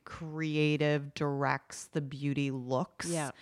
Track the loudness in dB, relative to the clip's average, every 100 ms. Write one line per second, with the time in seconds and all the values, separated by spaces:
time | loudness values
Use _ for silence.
0 | -16 -12 -8 -4 0 4 4 4 4 2
1 | 0 -2 -2 2 0 0 -4 -14 -6 -4
2 | -4 -2 0 2 0 -2 0 0 0 -4
3 | -4 -2 -2 -6